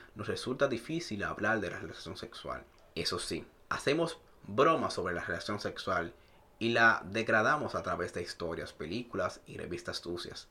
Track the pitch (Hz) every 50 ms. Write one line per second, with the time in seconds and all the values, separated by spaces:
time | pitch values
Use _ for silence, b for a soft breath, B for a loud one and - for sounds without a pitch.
0 | B B B 107 104 110 98 - - 127 131 - 143 135 127 - - - 160 165
1 | 170 - 110 98 92 80 80 - 101 104 113 110 95 87 - - - 80 - -
2 | - 80 - - - - - - - 69 64 65 - - - - - - - 82
3 | 82 - 92 85 - - 85 78 71 - - - - - - - - 139 143 160
4 | 165 160 - - - - - - - - 98 113 143 160 165 139 107 92 - -
5 | 87 90 87 85 - - 87 82 - - 104 104 - 101 - - - - 92 87
6 | 85 85 - b b b b b b - - - 110 113 117 117 117 113 104 -
7 | - 87 98 113 110 120 113 110 107 123 151 151 123 101 - 90 82 92 87 85
8 | 90 87 - 90 87 - - - 87 82 82 80 76 - - - 78 78 87 120
9 | 120 - - 98 90 90 - - - - - - 80 82 87 85 - - 87 -
10 | - 85 87 85 - - - - - B